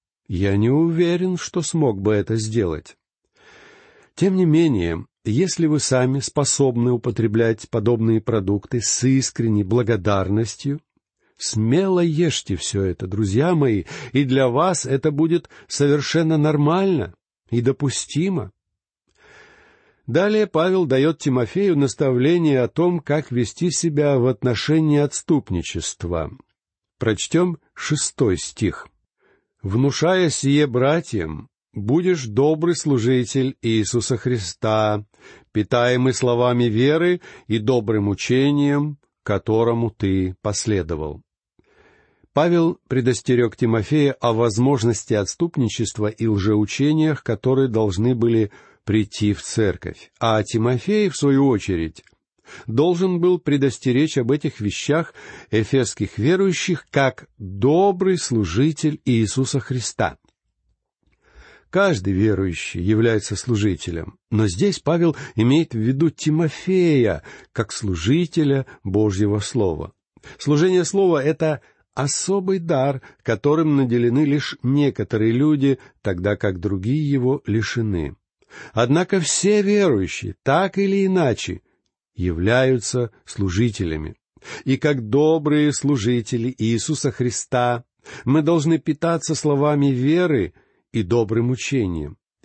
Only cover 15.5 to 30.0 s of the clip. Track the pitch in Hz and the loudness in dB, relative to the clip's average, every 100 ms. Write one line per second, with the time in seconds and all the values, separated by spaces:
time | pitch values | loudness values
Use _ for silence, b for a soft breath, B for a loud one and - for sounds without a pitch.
15.5 | B B - 143 147 139 160 160 160 151 | B B 0 2 2 0 0 2 2 2
16.5 | 151 147 175 196 160 104 - _ _ - | 2 2 2 2 0 -4 -12 _ _ -4
17.5 | 117 120 131 143 - - 139 185 175 98 | 0 0 0 -2 -4 -6 -2 -2 -2 -8
18.5 | _ _ _ _ _ _ b b b b | _ _ _ _ _ _ b b b b
19.5 | b b b b b - 135 202 214 208 | b b b b b -2 0 2 2 0
20.5 | 156 175 190 160 131 151 160 147 127 117 | 0 2 2 2 2 2 0 0 0 0
21.5 | 180 202 151 139 - 143 123 135 175 160 | 0 0 2 0 0 0 2 2 2 2
22.5 | 135 120 - 175 175 - 147 - 123 113 | 2 0 0 0 -2 -2 -4 -2 -4 -4
23.5 | - 175 - 170 147 147 135 123 127 131 | -2 -4 -2 -2 0 2 2 2 0 -2
24.5 | 113 - 160 156 147 143 - - 160 - | -2 0 0 2 2 0 -4 -2 -2 0
25.5 | 90 80 85 - - 87 85 78 - _ | -6 -4 -8 -8 -8 -6 -4 -6 -10 _
26.5 | _ _ _ _ - 117 107 - 160 180 | _ _ _ _ -6 -2 -2 0 0 0
27.5 | 165 _ - - 151 - - 120 85 - | -2 _ -12 -6 -4 -4 -2 0 0 -6
28.5 | - 101 - - _ _ _ _ _ _ | -4 -4 -4 -16 _ _ _ _ _ _
29.5 | _ 98 107 139 - | _ -4 0 0 0